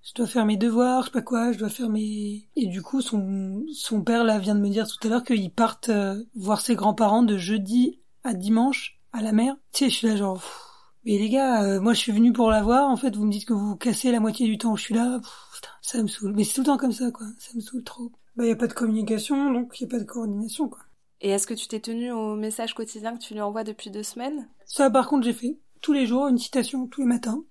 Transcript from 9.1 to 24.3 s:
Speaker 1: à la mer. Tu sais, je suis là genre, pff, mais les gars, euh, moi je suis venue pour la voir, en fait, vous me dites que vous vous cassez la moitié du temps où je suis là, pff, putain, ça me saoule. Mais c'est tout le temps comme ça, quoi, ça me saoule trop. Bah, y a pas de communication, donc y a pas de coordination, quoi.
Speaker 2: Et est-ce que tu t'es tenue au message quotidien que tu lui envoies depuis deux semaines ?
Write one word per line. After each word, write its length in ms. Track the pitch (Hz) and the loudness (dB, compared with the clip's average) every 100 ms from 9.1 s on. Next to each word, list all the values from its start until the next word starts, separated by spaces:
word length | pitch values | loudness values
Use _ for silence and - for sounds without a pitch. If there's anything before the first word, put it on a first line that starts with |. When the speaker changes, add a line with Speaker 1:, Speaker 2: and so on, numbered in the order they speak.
Speaker 1:
à 80 | 240 | -6
la 120 | 220 | 0
mer. 240 | 214 247 285 _ | 2 2 -2 _
Tu 140 | - 269 | 0 2
sais, 40 | |
je 60 | - | 2
suis 100 | 226 | 2
là 80 | |
genre, 200 | 208 202 | 2 0
pff, 260 | 185 - - - - - _ | -4 -10 -16 -18 -20 -20 _
mais 140 | 226 202 | 0 2
les 100 | 214 | 4
gars, 360 | 262 269 226 | 2 4 4
euh, 160 | 196 196 | 2 2
moi 120 | 208 | 4
je 60 | 233 | 2
suis 140 | - | 2
venue 200 | 208 233 | 4 6
pour 180 | 226 226 | 6 4
la 100 | 214 | 4
voir, 260 | 208 247 277 | 4 4 4
en 80 | 254 | 2
fait, 200 | 269 208 | 0 0
vous 80 | |
me 80 | 208 | 0
dites 140 | 202 - | -2 -2
que 60 | |
vous 180 | 208 311 | -2 0
vous 60 | - | -2
cassez 360 | 247 208 247 | -2 0 2
la 80 | 240 | 2
moitié 260 | 214 214 233 | 0 2 0
du 120 | 214 | 2
temps 120 | 233 | 0
où 60 | 208 | -2
je 80 | |
suis 100 | - | 0
là, 240 | 226 240 247 | 0 0 -2
pff, 120 | - - - | -8 -20 -20
putain, 160 | - - - | -18 -18 -12
ça 200 | - 240 | -6 -2
me 20 | 214 | -2
saoule. 280 | - 202 208 | -2 -2 0
Mais 80 | |
c'est 100 | 214 | 0
tout 60 | - | 2
le 60 | 262 | 2
temps 100 | 277 | 2
comme 160 | 269 | 0
ça, 180 | 220 247 | 0 -4
quoi, 160 | 240 214 226 | -6 -14 -16
ça 100 | - 240 | -10 -10
me 40 | |
saoule 220 | 214 254 | -8 -12
trop. 300 | 247 - 233 - _ 233 | -12 -14 -14 -16 _ -2
Bah, 100 | 233 | 0
y 60 | |
a 40 | 226 | 2
pas 120 | 233 | -2
de 60 | |
communication, 800 | - 226 220 214 220 - 277 285 | -2 -2 0 0 -4 0 0 2
donc 280 | 247 247 - | 0 -4 -8
y 40 | 254 | -6
a 20 | |
pas 100 | 240 | -6
de 60 | |
coordination, 640 | 214 240 220 202 220 - 285 | -6 -8 -6 -4 -6 -4 -6
quoi. 140 | - - _ _ _ | -6 -20 _ _ _
Speaker 2:
Et 100 | 202 | -2
est-ce 180 | 196 - | 0 -2
que 60 | |
tu 120 | 220 - | -6 -6
t'es 140 | 220 | -8
tenue 320 | 226 226 240 | -6 -6 -4
au 240 | 233 214 214 | -4 -4 -4
message 380 | 214 220 226 | -4 -4 -8
quotidien 420 | - 220 214 214 233 | -6 -10 -8 -10 -10
que 80 | |
tu 100 | - | -10
lui 60 | 214 | -6
envoies 240 | 208 214 | -4 -4
depuis 260 | 214 214 208 | -6 -10 -12
deux 140 | 202 | -10
semaines ? 420 | 214 233 254 | -10 -8 -8